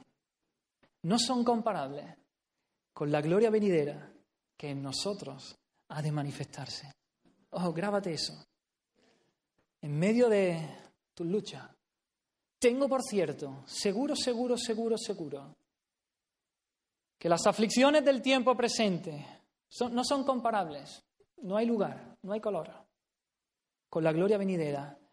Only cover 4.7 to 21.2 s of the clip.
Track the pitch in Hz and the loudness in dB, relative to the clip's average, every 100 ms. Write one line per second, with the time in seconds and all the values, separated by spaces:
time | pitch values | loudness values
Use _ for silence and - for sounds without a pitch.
4.7 | 139 139 131 196 202 139 135 - - _ | -8 -6 -4 -4 -6 -8 -14 -16 -20 _
5.7 | _ - 156 151 147 143 139 143 - 135 | _ -12 -4 -2 -2 -4 -6 -10 -10 -12
6.7 | - 143 - _ _ _ _ _ 175 180 | -12 -14 -20 _ _ _ _ _ -4 -2
7.7 | 160 202 202 196 151 - 151 - _ _ | -2 -2 -2 -2 -4 -6 -10 -20 _ _
8.7 | _ _ _ _ _ _ _ _ _ _ | _ _ _ _ _ _ _ _ _ _
9.7 | _ 151 147 190 233 240 208 185 165 151 | _ -6 0 2 4 6 6 4 0 -6
10.7 | 131 - _ _ - 170 202 - 139 - | -12 -20 _ _ -8 -2 -2 -2 -10 -16
11.7 | _ _ _ _ _ _ _ _ - 240 | _ _ _ _ _ _ _ _ 2 2
12.7 | 254 277 262 - 208 156 135 139 135 - | 4 2 0 -2 -2 -2 -2 -10 -12 -14
13.7 | - 202 196 294 285 262 233 247 233 - | -4 -2 0 -2 -2 -2 0 0 -2 -2
14.7 | 220 226 220 226 196 151 139 139 - _ | -2 0 -2 -4 -8 -8 -10 -14 -20 _
15.7 | _ _ _ _ _ _ _ _ _ _ | _ _ _ _ _ _ _ _ _ _
16.7 | _ _ _ _ - 165 170 214 190 220 | _ _ _ _ -4 2 4 4 4 2
17.7 | 247 269 302 285 269 262 262 247 247 233 | 6 6 6 4 4 4 2 4 2 2
18.7 | - 214 175 165 147 139 - _ _ _ | 2 0 0 -4 -10 -12 -18 _ _ _
19.7 | - 240 240 247 285 247 247 233 214 165 | -4 -2 -2 0 0 0 0 0 0 -2
20.7 | 147 - - _ _ | -6 -14 -20 _ _